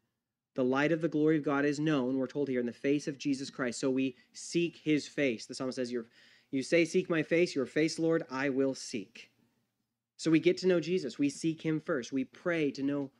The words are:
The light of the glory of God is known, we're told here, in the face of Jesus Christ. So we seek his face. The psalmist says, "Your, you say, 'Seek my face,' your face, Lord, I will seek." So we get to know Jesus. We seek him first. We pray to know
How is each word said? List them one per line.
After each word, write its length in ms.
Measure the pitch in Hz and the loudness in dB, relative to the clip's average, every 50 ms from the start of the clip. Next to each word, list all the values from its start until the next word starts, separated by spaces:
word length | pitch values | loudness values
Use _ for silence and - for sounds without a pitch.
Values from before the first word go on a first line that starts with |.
| _ _ _ _ _ _ _ _ _ _ - | _ _ _ _ _ _ _ _ _ _ -4
The 120 | 139 127 | 0 0
light 260 | 127 131 135 147 151 | 2 2 2 2 2
of 100 | 165 160 | 2 2
the 60 | 165 | 0
glory 300 | 160 - 151 151 156 160 | 0 2 2 4 4 4
of 60 | 156 139 | 4 2
God 220 | 151 143 139 143 | 0 2 2 2
is 140 | 147 143 143 | 2 0 0
known, 380 | 151 160 151 135 123 127 135 | 0 2 2 2 2 0 0
we're 100 | 135 131 | -2 -2
told 200 | 131 - 147 143 | -2 -2 -4 -2
here, 120 | 135 127 123 | 0 0 0
in 80 | 120 | -2
the 60 | 120 113 | -2 -4
face 340 | - - 139 147 147 - | -2 0 0 0 0 -2
of 100 | 165 139 | -6 -8
Jesus 320 | 131 - 147 135 127 139 - | -4 -2 -2 -2 -2 -4 -8
Christ. 300 | - - 131 120 113 - | -6 -4 -4 -4 -2 -2
So 100 | 143 135 | 0 0
we 280 | 131 131 135 135 - - _ _ - | 0 0 0 -2 -4 -8 _ _ -20
seek 480 | - - - - 175 170 165 - - - | -16 -8 -4 -2 0 0 -2 -4 -4 -2
his 240 | 156 156 139 - | 0 0 0 0
face. 400 | - - 151 143 131 113 107 - | -4 -4 -2 0 0 0 -2 -6
The 80 | - 127 | -10 -10
psalmist 220 | - 135 131 120 | -8 -6 -6 -4
says, 160 | 131 127 120 123 | -4 -4 -4 -4
"Your, 140 | 120 113 - _ - - - - _ _ _ | -6 -6 -8 _ -20 -20 -20 -20 _ _ _
you 100 | - 135 | -4 -4
say, 220 | 127 - 170 170 165 | 0 2 4 4 4
'Seek 260 | 160 - 185 180 - | 4 2 0 0 2
my 140 | 170 156 147 | 0 0 0
face,' 320 | - 170 165 180 170 - | 2 2 2 2 2 0
your 100 | 143 123 | -2 -2
face, 320 | - - 156 160 165 160 | 0 0 0 0 0 0
Lord, 260 | - 165 160 165 165 160 - | 0 0 2 2 0 -2 -4
I 200 | 127 131 139 143 | -4 -2 -2 0
will 260 | 127 135 135 135 127 | 0 0 0 0 -2
seek." 560 | - - - - 110 95 - - - - - _ _ _ _ _ _ _ _ _ _ _ _ _ _ _ _ _ | -4 -8 -8 -8 -8 -10 -10 -16 -20 -20 -20 _ _ _ _ _ _ _ _ _ _ _ _ _ _ _ _ _
So 120 | - - 165 | -4 2 4
we 120 | 160 160 | 4 4
get 160 | 143 170 175 | 4 4 2
to 100 | - 180 | 2 2
know 140 | 185 180 175 | 2 2 2
Jesus. 360 | 151 160 180 185 151 120 - | 2 0 -2 -2 -2 -4 -2
We 120 | - 143 139 | 0 -2 -2
seek 320 | - - - 165 156 160 | 0 -2 -2 -4 -2 -2
him 180 | - 160 156 151 | -2 -2 -2 -2
first. 320 | - - 165 131 117 - | -2 -4 -4 -4 -4 -2
We 140 | 139 135 131 | -2 -4 -4
pray 440 | - - - - 180 170 160 151 139 | -4 -8 -6 -4 -2 0 0 0 -2
to 120 | - 139 135 | -2 -2 -4
know 280 | 139 143 143 139 135 _ | -2 -2 -4 -4 -8 _